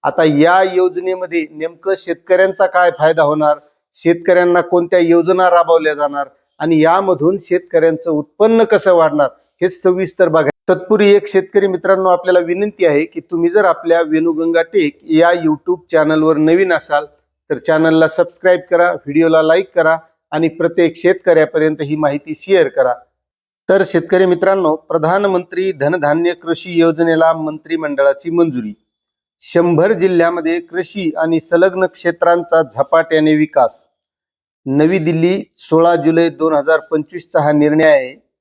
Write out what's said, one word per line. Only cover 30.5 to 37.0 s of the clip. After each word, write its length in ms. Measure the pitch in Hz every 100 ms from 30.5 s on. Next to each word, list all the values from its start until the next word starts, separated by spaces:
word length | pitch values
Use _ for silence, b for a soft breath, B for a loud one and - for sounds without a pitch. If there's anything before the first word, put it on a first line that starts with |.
| 170
कृषी 500 | 170 170 175 202 175 160
आणि 240 | 160 165
संलग्न 460 | 156 170 190 185 185
क्षेत्रांचा 760 | - 175 170 170 175 170 165
झपाट्याने 720 | 151 - 139 160 165 160 156
विकास. 540 | 151 151 - 117 - - _ _ _ _ _ _ _ 135
नवी 320 | 139 156 185
दिल्ली, 540 | 156 165 170 196 - -
सोळा 400 | - 160 170 170
जुलै 320 | 147 165 170
दोन 260 | 147 160
हजार 260 | 151 143 160
पंचवीसचा 600 | - 156